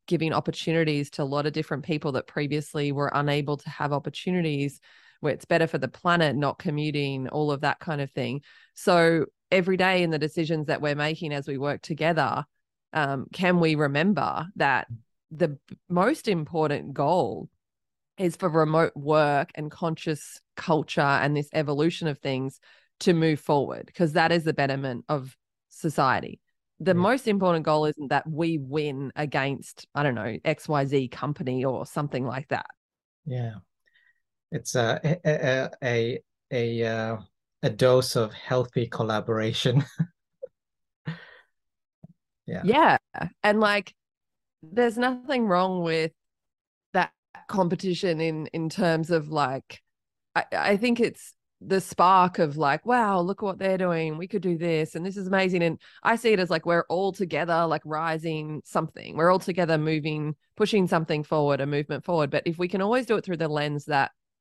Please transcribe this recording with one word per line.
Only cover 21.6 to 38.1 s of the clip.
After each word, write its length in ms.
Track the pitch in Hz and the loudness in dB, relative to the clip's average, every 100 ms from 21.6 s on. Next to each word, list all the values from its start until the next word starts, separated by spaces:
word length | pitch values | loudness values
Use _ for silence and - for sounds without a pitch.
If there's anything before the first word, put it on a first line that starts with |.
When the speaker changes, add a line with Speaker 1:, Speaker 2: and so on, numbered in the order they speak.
| 147 143 160 170 165 | -2 0 0 0 -4
Speaker 1:
of 120 | 135 | -4
things 420 | 139 131 135 - _ _ _ - | -4 -4 -4 -10 _ _ _ -4
to 160 | - | 2
move 260 | 165 160 147 | 4 4 2
forward, 500 | - 143 104 - - | 0 0 0 -6 -10
'cause 180 | - 170 | -2 0
that 180 | 165 160 | 2 2
is 140 | 170 | 2
the 80 | 160 | 0
betterment 540 | 147 139 139 139 120 - | 0 0 -2 -4 -6 -4
of 260 | 151 131 - _ _ _ | -6 -6 -16 _ _ _
society. 680 | - 165 147 135 104 - - _ _ _ - | -6 -2 2 4 2 -2 -12 _ _ _ -4
The 100 | 165 | 0
Speaker 2:
Yeah. 100 | 175 | 2
Speaker 1:
most 280 | 185 262 226 | 4 2 0
important 360 | 202 185 165 | 0 2 2
goal 220 | 151 151 151 | 2 2 2
isn't 220 | 151 135 | -2 -2
that 200 | 143 160 | -2 -2
we 300 | 151 170 160 | -4 -2 -2
win 520 | 131 151 147 135 135 - | -4 -4 -2 -4 -8 -6
against, 680 | 151 143 135 139 - - - | -4 -2 -2 -4 -10 -20 -10
I 80 | 143 | -2
don't 120 | 147 | -2
know, 240 | 113 110 110 | -2 -4 -4
X 240 | - 151 - | -2 -4 -2
Y 160 | 147 | 0
Z 240 | 135 139 127 | 2 0 0
company 560 | - 139 147 123 127 | -4 -6 -6 -4 -2
or 220 | 131 113 - | -2 -4 -6
something 400 | - 147 127 127 | -6 -4 -4 -4
like 220 | 127 - | -6 -6
that. 180 | 117 - - _ _ _ _ | -6 -8 -16 _ _ _ _
Speaker 2:
Yeah. 300 | 147 127 117 98 - _ _ _ _ _ _ _ _ | -8 -6 -6 -8 -18 _ _ _ _ _ _ _ _
It's 240 | - - | -10 -4
a, 260 | 127 113 - | 0 0 0
a, 160 | 147 170 | 0 0
a, 460 | 156 151 135 131 135 - | 0 0 2 0 -2 -4
a, 380 | 131 117 117 131 - _ - | -2 0 0 -4 -10 _ -6
a, 360 | 127 117 117 113 | -2 -2 0 -2
uh, 300 | 113 110 113 - _ _ _ | -2 -4 -6 -10 _ _ _
a 80 | 143 | -4
dose 460 | 107 127 127 123 | 2 6 6 4